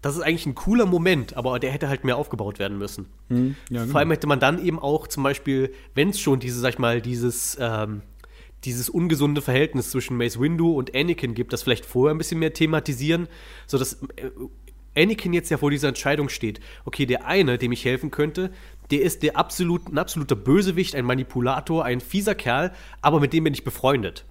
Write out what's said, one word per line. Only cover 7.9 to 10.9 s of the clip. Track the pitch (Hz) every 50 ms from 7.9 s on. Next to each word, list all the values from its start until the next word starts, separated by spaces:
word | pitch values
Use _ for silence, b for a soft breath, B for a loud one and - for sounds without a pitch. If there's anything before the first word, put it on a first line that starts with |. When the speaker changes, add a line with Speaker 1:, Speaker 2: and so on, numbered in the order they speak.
| 107 104 - - - - b b b b b b b - -
Speaker 1:
dieses | 135 123 120 123 -
ungesunde | - 180 165 180 160 139 143 147 147 147
Verhältnis | - - 127 131 147 151 - 135 117 -
zwischen | - 131 123 - 131 120
Mace | 120 120 117 117
Windu | 127 151 170 160 170 165 165
und | 139 127 -